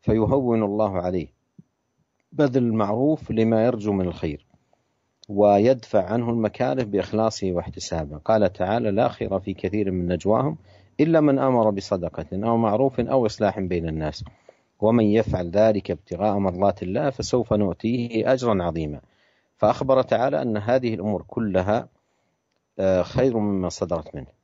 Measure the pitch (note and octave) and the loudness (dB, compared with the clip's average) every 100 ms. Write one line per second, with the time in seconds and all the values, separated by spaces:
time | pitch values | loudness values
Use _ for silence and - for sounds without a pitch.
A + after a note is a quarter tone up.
0 | - A2 G#2+ C3+ B2 A2+ G#2 G#2 G#2+ F#2 | 2 2 4 2 2 2 0 0 0 0
1 | F2+ F#2 D2 _ _ - _ _ _ _ | -2 -4 -6 _ _ -20 _ _ _ _
2 | _ _ _ C#3 C#3+ B2+ A#2+ A2 G2+ A2 | _ _ _ 0 0 2 2 0 0 0
3 | C#3+ D#3 - A2+ A2+ A2+ A#2 A#2 G#2 G2 | 0 0 -2 0 2 4 2 0 -2 0
4 | F2+ E2+ E2 C#2+ _ _ _ _ _ _ | -2 -4 -6 -6 _ _ _ _ _ _
5 | _ _ - G2+ G#2 G2+ A2+ C3 - G#2+ | _ _ -6 4 6 6 4 2 0 0
6 | F2+ A2+ A#2 A#2 A2 - B2+ C3+ A2+ G2 | 0 -2 0 0 -2 -2 -4 -2 -2 -2
7 | - G#2+ A2 - F#2+ F2 E2+ E2 - E2 | -2 0 -2 -2 -4 -4 -6 -12 -6 -6
8 | D2+ D2+ - A2 F#2+ F#2 F2+ A2+ A2+ G2 | -6 -8 0 2 2 0 -2 0 0 0
9 | B2+ - G#2 F#2+ G2 F#2 F#2+ G#2 G2 F#2 | -2 -2 -4 -4 -4 -6 -4 -2 -2 -2
10 | F2 F2 F#2+ A2+ C#3 D#3+ - - _ - | -2 -2 0 0 0 -6 -16 -20 _ -2
11 | D3+ E3 D3+ C3+ C3 B2 G#2+ G2 - G2 | 2 4 4 2 2 4 2 0 -4 -4
12 | E2+ - - F#2 A2+ A#2 A2+ G#2+ C3+ B2+ | -4 -8 -8 -4 0 2 2 2 0 0
13 | A#2 C3+ A2 - G#2 G2 F#2 F2 E2 D#2 | 0 0 0 0 -2 0 -2 -2 -2 -4
14 | D#2 - - _ - _ _ _ G#2+ A#2 | -6 -8 -16 _ -20 _ _ _ 2 4
15 | G#2+ A2 A2 F#2 F2 G2 A2 G#2 - F2 | 4 2 0 -4 -2 2 4 2 -4 -8
16 | _ F2 G#2 G2+ G2 F2 G2+ F#2 F2+ G#2+ | _ -4 -2 0 -2 0 0 0 -6 -4
17 | D3+ - G#2+ B2+ A2+ G#2+ G2+ - A2+ B2 | -4 -4 -2 -2 0 0 0 -2 -4 -2
18 | A#2+ A2+ A2 C3 A#2+ G2+ F2 E2 D2+ D2 | -2 -2 0 0 2 0 0 -4 -6 -8
19 | _ _ _ _ _ _ G#2+ A#2+ C3+ C3 | _ _ _ _ _ _ 0 0 2 2
20 | B2 A2 C3 D3 B2+ G#2 G#2 C3 B2 A2 | 2 0 0 0 -2 -2 0 0 0 -4
21 | G#2 F#2 - - A2 F#2 F#2 A2+ - _ | -4 -4 -6 -6 -2 0 0 -2 -4 _
22 | _ _ _ _ _ _ _ - F#2+ F#2 | _ _ _ _ _ _ _ -2 2 2
23 | F2+ C3 C3 A2+ G#2 G2 F2+ - F2+ E2+ | 0 0 2 2 0 -2 -4 -4 -4 -4
24 | E2 - - _ | -6 -14 -14 _